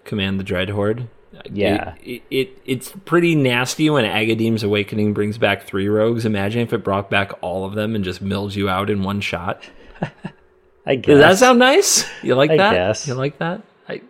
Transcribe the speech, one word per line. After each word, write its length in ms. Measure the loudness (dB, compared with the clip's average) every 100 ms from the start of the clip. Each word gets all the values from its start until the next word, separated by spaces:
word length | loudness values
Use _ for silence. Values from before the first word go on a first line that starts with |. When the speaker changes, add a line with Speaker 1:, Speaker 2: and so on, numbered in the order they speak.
Speaker 1:
Command 360 | -8 -4 -2 -4
the 40 |
Dreadhorde. 640 | -4 -4 -4 -2 -2 -4 -8 -16 _ -20 -12
Speaker 2:
Yeah. 420 | -2 0 0 -4 -12
Speaker 1:
It, 80 | -14
it, 140 | -14 -4
it, 300 | -2 -2 -6 -6
it's 280 | -6 -6 -18 0
pretty 300 | 2 4 4
nasty 560 | 2 0 -2 0 2
when 140 | 2 0
Agadeem's 580 | 0 0 0 0 0
Awakening 500 | 0 0 -2 -2 0
brings 240 | 0 -4 0
back 260 | 0 0
three 240 | -4 -4 0
rogues. 380 | 2 2 0 0
Imagine 360 | -2 -2 -2
if 120 | -2
it 100 | -2
brought 280 | -2 -2 0
back 200 | -2 -2 -6
all 220 | -6 -6
of 120 | -6 -4
them 180 | -4
and 100 | -4
just 180 | -4 -6
milled 320 | -4 -4 -4 -2
you 120 | -2
out 220 | 0 0
in 140 | -2
one 180 | -2 -4
shot. 420 | -4 -6 -6 -10 -14 -20
Speaker 2:
<laughs> 180 | -20 -10 -10 -10 -18 -18 _ _ _ _ -4
I 100 | 0
Speaker 1:
Does 240 | 6 8
that 100 | 8
Speaker 2:
guess. 100 | 6
Speaker 1:
sound 200 | 6 6
nice? 500 | 6 4 2 0 -2 -6
You 100 | -2
like 160 | 2 4
Speaker 2:
I 80 | 4
Speaker 1:
that? 160 | 4
Speaker 2:
guess. 340 | 2 0 -2 -4
Speaker 1:
You 60 |
like 240 | -6 -6 -4
that? 240 | -6 -6 -12 _ -14
I, 120 | -14